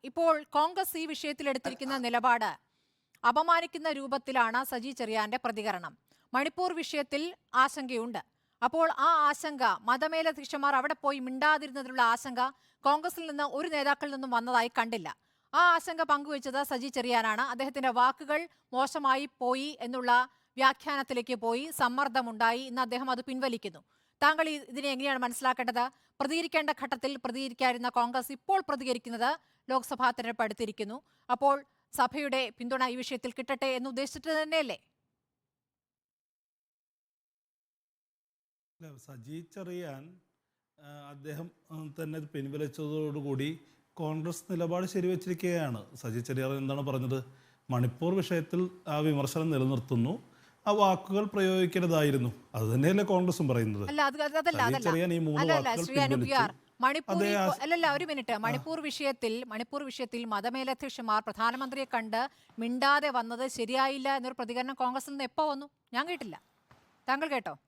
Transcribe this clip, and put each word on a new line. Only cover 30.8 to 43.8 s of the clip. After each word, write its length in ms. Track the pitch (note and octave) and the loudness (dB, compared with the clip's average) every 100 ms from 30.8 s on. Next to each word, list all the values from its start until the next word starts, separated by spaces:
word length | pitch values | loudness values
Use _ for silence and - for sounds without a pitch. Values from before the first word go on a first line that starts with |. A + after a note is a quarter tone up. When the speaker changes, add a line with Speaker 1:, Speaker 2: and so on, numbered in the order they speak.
| G#3 A#3+ _ _ _ | -8 -10 _ _ _
Speaker 1:
അപ്പോൾ 220 | B3 C#4 C#4 C#4 _ _ - | 2 4 4 -2 _ _ 0
സഭയുടെ 440 | B3+ C#4 C#4+ C4 B3 - | 0 0 -2 -2 -2 -6
പിന്തുണ 260 | A#3+ C4 B3+ | -4 0 0
ഈ 40 | B3 | 0
വിഷയത്തിൽ 280 | B3+ B3+ B3 A#3 | -6 -6 -8 -8
കിട്ടട്ടെ 300 | B3 C#4 C4+ B3+ | -6 -2 -2 -2
എന്ന് 100 | B3+ | -4
ഉദ്ദേശിച്ചിട്ട് 380 | B3 C4+ D4 D#4+ D#4 | -4 -6 -6 -4 -2
തന്നെയല്ലേ? 360 | D#4 D#4+ C#4 F3 _ _ _ _ _ _ _ _ _ _ _ _ _ _ _ _ _ _ _ _ _ _ _ _ _ _ _ _ _ _ _ _ _ _ _ _ _ _ _ _ | 0 0 -2 -6 _ _ _ _ _ _ _ _ _ _ _ _ _ _ _ _ _ _ _ _ _ _ _ _ _ _ _ _ _ _ _ _ _ _ _ _ _ _ _ _
Speaker 2:
അല്ല, 80 | D#3+ C3+ - | -20 -20 -20
സജി 320 | C3+ A2+ D#3+ E3 | -18 -14 -14 -14
ചെറിയാൻ, 480 | - F3+ F3+ E3+ C3+ D#3 F3+ _ _ _ _ _ _ | -14 -10 -8 -10 -12 -16 -20 _ _ _ _ _ _
ആ, 100 | D3 D3 C#3+ | -20 -20 -18
അദ്ദേഹം, 340 | C#3+ C#3+ D3 E3+ _ _ | -16 -12 -12 -12 _ _
ആ, 40 | D#3 D#3 D3 | -14 -12 -10
തന്നെ 200 | D#3 D#3+ | -8 -8
ഇത് 80 | D3 | -8
പിൻവലിച്ചതോടുകൂടി 1120 | D3 C#3 D3 D3 C#3+ D3+ D#3 D3+ C#3+ C#3+ C3 C#3+ E3 - _ | -8 -8 -6 -6 -6 -6 -4 -4 -4 -4 -2 -2 -6 -14 _